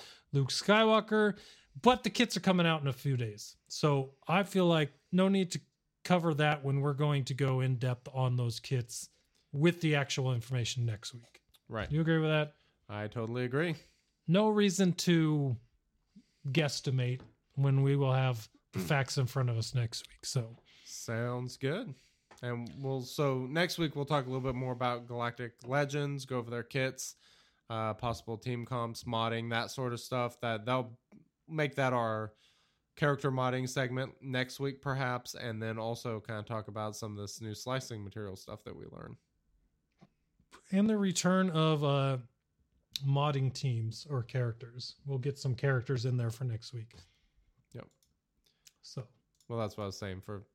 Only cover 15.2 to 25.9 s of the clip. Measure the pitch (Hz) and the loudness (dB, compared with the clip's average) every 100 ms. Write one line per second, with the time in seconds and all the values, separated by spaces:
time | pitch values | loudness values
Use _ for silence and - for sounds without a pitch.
15.2 | 156 151 139 117 - _ _ _ _ - | 6 2 0 -2 -6 _ _ _ _ -20
16.2 | - _ 143 131 147 - - 131 123 127 | -20 _ -2 2 2 0 -2 0 0 -2
17.2 | - _ _ - 139 135 139 139 139 131 | -8 _ _ 0 4 4 4 4 4 4
18.2 | 131 117 - _ _ 190 175 147 131 - | 2 0 -6 _ _ -4 0 0 2 0
19.2 | 127 139 123 113 113 131 113 - - - | 0 0 0 0 -2 -2 -2 -4 -14 -14
20.2 | - 135 113 117 _ - - - - 113 | -6 -2 -4 -8 _ -20 -18 -12 -6 -2
21.2 | 120 123 123 - 135 170 247 131 _ _ | -2 -4 -6 -4 -4 -2 -6 -12 _ _
22.2 | _ - 123 120 117 - 135 135 127 - | _ -10 -6 -6 -8 -8 -4 -4 -4 0
23.2 | 143 131 127 156 175 - 160 143 139 151 | 0 0 -2 0 0 0 -2 -2 0 0
24.2 | 127 131 127 123 127 120 127 123 120 120 | 0 -2 -2 -2 -4 -2 -2 -2 -6 -6
25.2 | 120 117 120 - 120 139 143 | -4 -4 -10 -10 -4 0 0